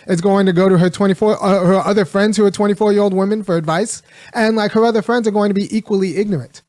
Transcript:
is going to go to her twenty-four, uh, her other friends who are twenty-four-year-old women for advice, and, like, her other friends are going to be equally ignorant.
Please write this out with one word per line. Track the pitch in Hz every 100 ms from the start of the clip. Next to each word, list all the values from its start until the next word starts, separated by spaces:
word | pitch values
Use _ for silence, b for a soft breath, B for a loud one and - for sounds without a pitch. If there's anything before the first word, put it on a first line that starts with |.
| -
is | 175
going | 196 196 190
to |
go | 175 190
to | 185
her | 180
twenty-four, | - 196 185 214 214
uh, | 190 190
her | 175
other | 190 170 202
friends | 190 196 214 208
who | 202
are |
twenty-four-year-old | - 208 196 208 202 202
women | 190 196 214
for | 190 170
advice, | 160 165 226 - B B B
and, | - 220 220
like, | 208
her | 220
other | 226 220
friends | 202 240 220
are |
going | 208 202
to |
be | 202 202 220
equally | - 202 190 160
ignorant. | 208 165 120 -